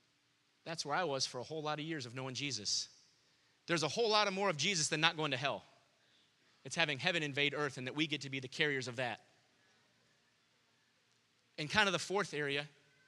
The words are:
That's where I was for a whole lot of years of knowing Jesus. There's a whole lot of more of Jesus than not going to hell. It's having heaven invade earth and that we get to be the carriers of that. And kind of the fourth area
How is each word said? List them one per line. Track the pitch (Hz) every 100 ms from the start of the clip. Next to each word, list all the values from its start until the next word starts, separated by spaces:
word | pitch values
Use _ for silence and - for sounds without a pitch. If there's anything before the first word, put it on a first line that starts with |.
| _ _ _ _ _ _
That's | 160 165 147
where | 156
I |
was | 170 135 -
for | 127
a |
whole | 117 160
lot | 151 147
of |
years | 160 156 120
of |
knowing | 131 131
Jesus. | 123 143 107 95 - - - _ _ _ _ _ _ -
There's | 170
a | 151
whole | 220 226
lot | 214 202
of |
more | 190 202
of | 147
Jesus | 180 175 143
than | 156
not | 160 165
going | 151
to | 127
hell. | 139 98 - - _ _ _ _ _ _ _ _
It's | - 170
having | 151 135
heaven | 175 170
invade | 147 139 143
earth | 139 143 135
and | 127
that | 147
we | 160
get | 147
to | 135
be | 135
the | 127
carriers | - 151 135 123
of | 120
that. | 120 104 _ _ _ _ _ _ _ _ _ _ _ _ _ _ _ _ _ _ _ _ _ _ _ -
And | 151
kind | 202 202
of |
the | 170
fourth | - 196 185
area | 147 143 143 151 _ _ _